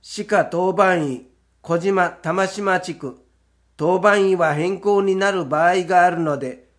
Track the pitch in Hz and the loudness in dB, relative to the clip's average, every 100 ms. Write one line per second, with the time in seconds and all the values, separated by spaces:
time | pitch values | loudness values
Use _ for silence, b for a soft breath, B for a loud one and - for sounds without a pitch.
0 | - - 208 202 - 170 185 180 190 180 | -14 -12 0 0 2 0 0 2 2 2
1 | 147 123 - _ _ _ - 170 190 190 | -2 -6 -12 _ _ _ -4 -2 0 0
2 | 175 - 160 180 190 196 196 180 180 160 | 0 -2 -4 -2 -2 -2 -2 -2 -4 -10
3 | 139 - _ _ _ _ _ - 151 185 | -12 -14 _ _ _ _ _ -4 -2 2
4 | 202 202 196 185 160 147 175 190 208 202 | 2 2 2 2 0 0 -4 -4 0 0
5 | 196 190 196 190 143 151 170 185 170 180 | 0 0 0 -2 -2 2 2 2 2 4
6 | 180 170 156 139 131 123 _ | 4 2 -4 -4 -6 -12 _